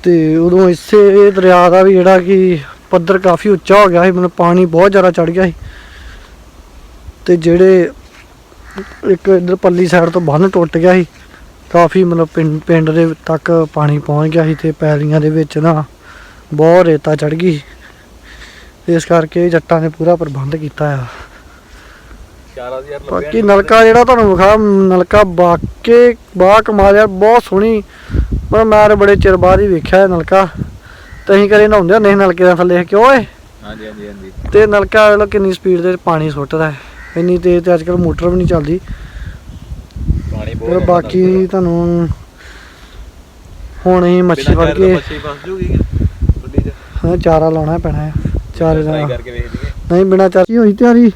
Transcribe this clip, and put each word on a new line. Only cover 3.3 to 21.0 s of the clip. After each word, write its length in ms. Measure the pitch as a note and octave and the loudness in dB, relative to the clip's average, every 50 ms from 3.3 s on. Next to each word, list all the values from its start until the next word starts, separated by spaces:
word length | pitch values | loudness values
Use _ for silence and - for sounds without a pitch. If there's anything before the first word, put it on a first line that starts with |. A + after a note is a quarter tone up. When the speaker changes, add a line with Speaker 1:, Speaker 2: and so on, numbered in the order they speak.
| E3+ E3 - G#3 | 0 0 0 -2
Speaker 1:
ਉੱਚਾ 300 | G3+ E3 - - F#3+ G3+ | -2 -2 0 2 4 4
ਹੋ 80 | G#3 | 4
ਗਿਆ 160 | F#3+ E3+ E3+ F3 | 4 2 2 2
ਸੀ, 80 | F#3+ | 2
ਮਤਲਬ 200 | F3+ F3+ F3+ F3 - | 0 0 -2 -4 -2
ਪਾਣੀ 280 | - F3 E3+ F3 F#3 F#3 | 0 0 2 2 2 0
ਬਹੁਤ 260 | F3 D#3+ E3 F#3 G3+ | 0 2 2 2 4
ਜ਼ਿਆਦਾ 200 | G3 G3 F#3 F#3 | 4 2 2 2
ਚੜ੍ਹ 200 | E3 - E3 D#3 | 0 0 -2 -2
ਗਿਆ 140 | E3+ F#3 F#3 | 0 -2 -2
ਸੀ। 80 | F3 D#3+ - - - - - - - - - - - - - - - - - - - _ - - - - - - - - - - - - _ - | -2 -4 -8 -16 -20 -20 -20 -20 -20 -20 -20 -20 -20 -20 -20 -20 -20 -20 -20 -20 -20 _ -20 -20 -20 -20 -20 -20 -20 -20 -20 -20 -20 -20 _ -2
ਤੇ 120 | - F3+ | -2 -2
ਜਿਹੜੇ 520 | F3 D#3+ E3+ E3+ F3 F#3 F#3+ F#3+ F#3 E3+ - - - - - _ - - _ - _ _ _ - - - - - - G3 - - - - A3 | 0 0 -2 2 2 4 4 4 2 0 -2 -6 -14 -20 -20 _ -20 -20 _ -20 _ _ _ -20 -20 -20 -18 -16 -16 -16 -16 -18 -10 -2 -2
ਇੱਕ 180 | F#3+ E3+ - G3 | -2 -2 0 0
ਇੱਧਰ 260 | F#3+ F3+ F3 F3 F#3 | 0 0 0 -2 -6
ਪੱਲੀ 320 | F#3 - F#3+ F3 F3 F#3 | -2 -2 -2 0 0 0
ਸਾਈਡ 220 | E3+ E3 F3+ E3 E3+ | 2 2 0 0 0
ਤੋਂ 120 | E3 F#3 | -2 -2
ਬੰਨ 280 | E3+ D3+ C#3 D3+ F#3 F#3+ | -2 0 0 0 0 0
ਟੁੱਟ 280 | F#3 F#3+ E3+ D3+ - | 0 -2 -2 -2 -2
ਗਿਆ 160 | E3 E3 F#3 F3+ | 0 2 2 2
ਸੀ 120 | F#3 F3 - _ - - - - - - - - _ - - | 2 0 -4 _ -20 -20 -20 -20 -20 -20 -20 -20 _ -20 -2
ਕਾਫੀ, 320 | - E3+ F3 D#3 - F#3+ F#3 | 2 2 2 2 2 0 0
ਮਤਲਬ 240 | F3 E3+ E3 E3 D#3 - | 0 0 -2 -2 -2 -2
ਪਿੰਡ, 260 | E3 D#3+ D#3 D3+ D#3 - | -4 -2 -2 -4 -6 -4
ਪਿੰਡ 220 | - E3+ E3 D#3 D#3 | -2 0 0 0 0
ਦੇ 180 | D#3 E3+ E3 E3 D#3 _ - | 0 0 0 -2 -2 _ -6
ਤੱਕ 260 | - D#3+ D3+ - - E3+ E3 D#3+ D3+ - | -6 -6 -4 -2 -2 0 0 -2 -2 -4
ਪਾਣੀ 240 | D3+ D3+ D3 D3 D3 | -4 -2 -2 -2 -4
ਪਹੁੰਚ 340 | C#3+ - D3 D3 D#3 D#3+ D#3 | -4 -4 -4 -2 -2 -2 -2
ਗਿਆ 100 | E3+ D#3+ | -2 -2
ਸੀ, 120 | D#3 D#3+ | -2 -4
ਤੇ 160 | D3 - D#3+ | -4 -6 -8
ਪੈਲੀਆਂ 500 | D3+ _ D#3+ D3+ D3+ D3 D3+ D3+ D3+ D#3 | -6 _ -4 -2 -2 -2 -2 -2 -2 0
ਦੇ 80 | D3 D#3 | 0 0
ਵਿੱਚ 280 | D#3 D#3+ D#3 D3+ - | -2 -2 -4 -4 -4
ਨਾ 260 | D3+ D3+ E3+ D#3+ D#3 D3 - - _ _ - - - - - - - _ _ D3+ | -2 -2 0 0 -2 -4 -8 -14 _ _ -20 -20 -20 -20 -20 -20 -20 _ _ -2
ਬਹੁਤ 320 | D3 D#3 E3 E3+ F3+ F3+ | 0 2 4 4 4 4
ਰੇਤਾ 300 | E3+ D#3 D3 - D#3 D3+ | 2 0 -2 -2 -4 -4
ਚੜ੍ਹ 200 | D3+ D3+ D3+ D#3 | -2 -4 -6 -4
ਗਈ। 240 | D#3+ F3 F#3 D#3+ D3 C#3 - - - - - - - - _ - - - - - - - - - - - - _ _ _ | -2 -2 -2 -2 -4 -8 -16 -20 -20 -20 -20 -20 -20 -20 _ -20 -20 -20 -20 -20 -20 -20 -20 -20 -20 -20 -20 _ _ _
ਇਸ 180 | - E3+ E3 - | -2 -2 -2 0
ਕਰਕੇ 440 | - E3+ E3+ D#3+ D#3 - F3 F3 F3 | 0 0 0 0 -2 -4 -2 -2 0
ਜੱਟਾਂ 300 | E3+ D#3+ - - E3+ D#3+ | -2 -2 -2 -2 -2 -2
ਨੇ 80 | D#3+ D#3+ | -2 -4
ਪੂਰਾ 260 | D#3 - D#3+ E3+ F3 | -6 -4 0 0 0
ਪ੍ਰਬੰਧ 400 | E3 E3+ D3+ C#3 C3+ C3+ C#3 D#3+ | 0 -2 -8 -8 -8 -8 -8 -8
ਕੀਤਾ 380 | D#3+ D3+ D3 - - D3+ D3 C#3+ | -8 -8 -10 -8 -6 -6 -4 -4
ਆ। 120 | C3+ | -6